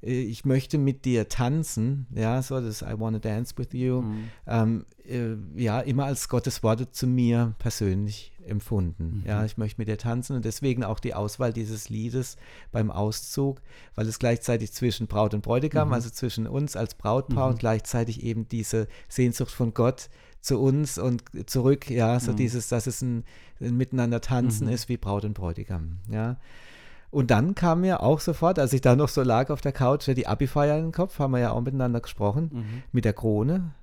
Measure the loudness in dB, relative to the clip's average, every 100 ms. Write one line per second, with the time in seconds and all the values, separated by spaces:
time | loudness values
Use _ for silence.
0 | -2 -2 -2 -2 2 2 2 2 2 2
1 | 2 2 2 0 2 0 -2 0 0 0
2 | -4 -2 0 0 -2 -4 -4 -6 -6 -4
3 | -2 -2 -2 -4 -4 -6 -6 -2 0 0
4 | -2 -4 -8 -12 -2 2 4 2 -4 _
5 | -8 -4 -4 -6 -8 -4 0 0 0 0
6 | 0 -2 -2 -2 0 0 2 2 -2 -2
7 | 0 4 4 4 2 0 -4 0 0 2
8 | -2 -6 -12 -18 -6 -6 -2 -2 0 -2
9 | -4 -4 -2 -2 -2 -2 -6 -4 -4 -4
10 | -2 -4 -2 -4 -4 -2 0 0 -2 -4
11 | -4 -4 -4 -2 -2 -2 -6 -6 -8 -6
12 | -4 -4 -4 -8 -18 -18 -6 -2 -2 0
13 | -2 -2 -6 -2 0 -2 -10 -20 -16 -4
14 | -4 0 0 0 0 0 -2 -2 -2 0
15 | -2 0 2 0 0 0 2 2 2 0
16 | -2 -4 -4 -4 -4 -2 -2 -2 -6 -4
17 | 0 0 0 0 2 2 2 0 0 -2
18 | 0 -2 -4 -4 -4 -4 -2 -2 -2 -6
19 | -10 2 2 2 -4 -2 -2 2 2 2
20 | -8 -18 -20 -12 -2 2 4 4 0 0
21 | 0 -2 -4 -12 -4 2 4 4 2 2
22 | 4 2 0 0 0 0 -2 -2 -2 -4
23 | -2 -2 -6 -16 -20 -8 -2 0 0 2
24 | 2 0 0 2 2 0 0 -2 -2 -4
25 | -2 -2 -2 -4 -4 -6 -6 -6 -6 -8
26 | -6 -4 -2 -4 -10 -16 -18 -20 -20 -20
27 | -4 0 6 6 4 2 2 4 4 4
28 | 4 4 2 2 2 4 4 4 6 6
29 | 6 2 4 4 2 0 -2 2 2 2
30 | 2 0 0 0 0 2 4 2 0 0
31 | -2 0 0 2 2 2 0 0 0 0
32 | -4 -2 0 2 -2 -4 -6 -8 -2 2
33 | 2 2 2 2 2 2 -2 -8